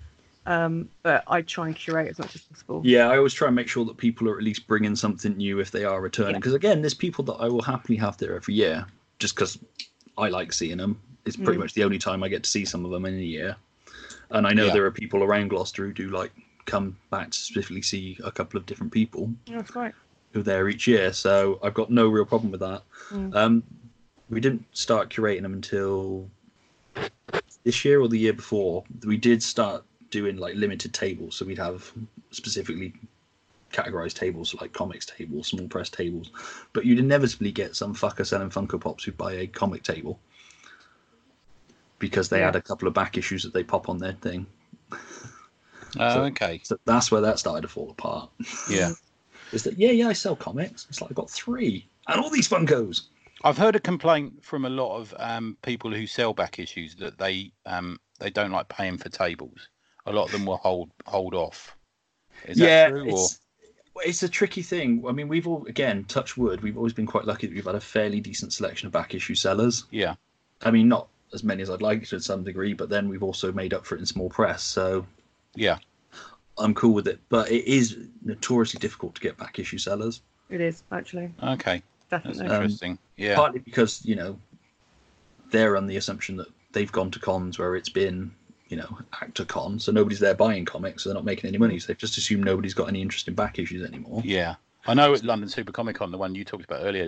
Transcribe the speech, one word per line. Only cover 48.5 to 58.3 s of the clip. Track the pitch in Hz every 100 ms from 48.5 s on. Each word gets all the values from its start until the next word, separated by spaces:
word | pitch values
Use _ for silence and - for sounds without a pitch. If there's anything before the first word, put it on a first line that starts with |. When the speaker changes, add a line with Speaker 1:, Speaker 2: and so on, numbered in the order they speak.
| - -
Speaker 3:
Yeah. | 98 87
Speaker 1:
Mm. | 82 _ _ _ - -
Speaker 2:
Is | 113
that, | - 185
yeah, | 226
yeah, | 233 233
I |
sell | 202 196
comics. | 156 - 117 175 - -
It's | -
like, | -
"I've | -
got | -
three | - - 247 190 95 - _ -
and | 165
all | 302
these | 302 -
Funkos." | 180 156 139 104 85 - _ - -
Speaker 3:
I've | 151 143
heard | 214 214
a |
complaint | - 170 165 156 143 143
from | - 151
a | 131
lot | 131 123 104
of, | 107 -
um, | 117 117 113 104
people | - 117 113
who | 107 107
sell | - 117
back | 101 87 -
issues | 87 - 80 87
that | 85 -
they, | 95 95 98 _ -
um, | 90 90 82 _ _
they | 101